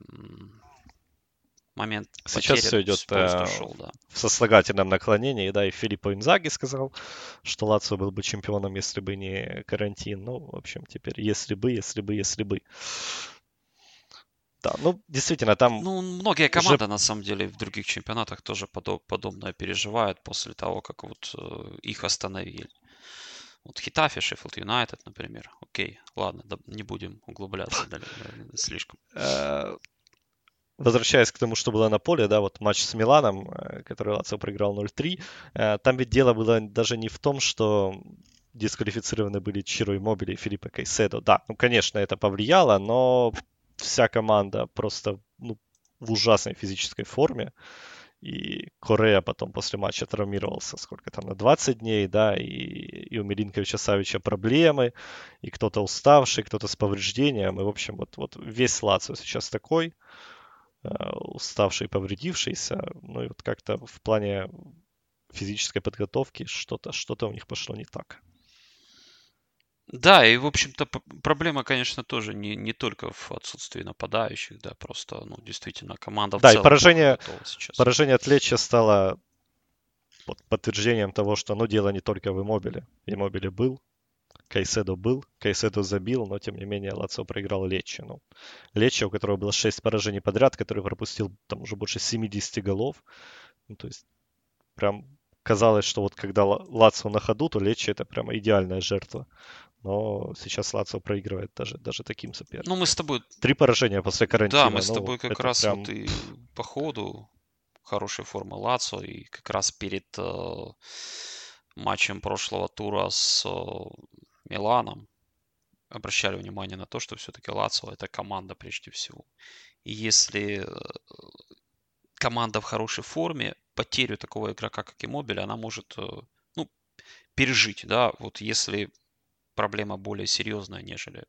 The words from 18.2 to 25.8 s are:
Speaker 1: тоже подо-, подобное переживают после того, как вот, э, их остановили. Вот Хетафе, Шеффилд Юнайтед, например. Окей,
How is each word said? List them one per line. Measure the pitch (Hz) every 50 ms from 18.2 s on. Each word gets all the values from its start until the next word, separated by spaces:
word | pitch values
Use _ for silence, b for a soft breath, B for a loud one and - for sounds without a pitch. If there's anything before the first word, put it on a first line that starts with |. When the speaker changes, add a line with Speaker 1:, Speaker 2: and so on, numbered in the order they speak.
| 107 - 101 -
Speaker 1:
тоже | - - 107 95 98
подо-, | - - 92 87 95 95 - -
подобное | - 101 98 - 101 95 95 98 95
переживают | 90 - 92 92 92 92 - 104 107 117 110 101 92 -
после | - - - - - - -
того, | - - 90 - -
как | - - - - -
вот, | - - - - - - -
э, | - - - - - - - -
их | - - 107 - -
остановили. | 87 - - - 95 95 95 90 90 - - - - _ _ B B B B B B B B B B B B B B B B -
Вот | - - -
Хетафе, | - - - 160 156 143 - -
Шеффилд | - - - - - - - 95
Юнайтед, | 92 98 117 123 117 - - - _
например. | 107 107 - - - 110 113 - - - _
Окей, | - - - -